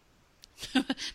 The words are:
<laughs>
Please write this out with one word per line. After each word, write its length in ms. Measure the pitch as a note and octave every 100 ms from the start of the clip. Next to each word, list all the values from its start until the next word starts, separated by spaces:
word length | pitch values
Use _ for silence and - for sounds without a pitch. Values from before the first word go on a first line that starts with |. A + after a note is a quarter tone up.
| _ - - - - - -
<laughs> 120 | C4+ - - -